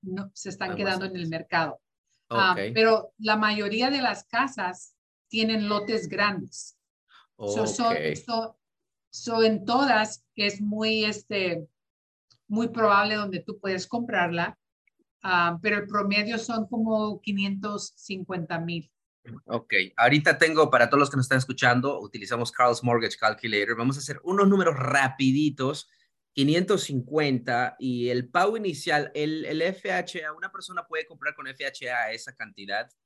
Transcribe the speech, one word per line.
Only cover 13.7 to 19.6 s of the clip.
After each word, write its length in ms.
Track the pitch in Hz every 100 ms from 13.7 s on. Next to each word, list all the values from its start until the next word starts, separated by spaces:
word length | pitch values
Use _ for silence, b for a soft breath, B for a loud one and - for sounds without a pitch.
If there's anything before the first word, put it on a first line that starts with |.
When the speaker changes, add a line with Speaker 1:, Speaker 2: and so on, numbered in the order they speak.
| 185 -
Speaker 1:
comprarla, 720 | 240 240 202 175 170 180 - _ _ _ _ _ _
ah, 360 | 190 180 170 170
pero 160 | 214 208
el 80 | 202
promedio 520 | 208 202 208 208 233
son 280 | - 226 -
como 520 | 233 220 220 214 214
quinientos 720 | - 202 196 196 208 208 - -
cincuenta 640 | - 190 180 185 160 170
mil. 300 | 170 170 160 _ _ _ - 113 -
Speaker 2:
Ok, 260 | 117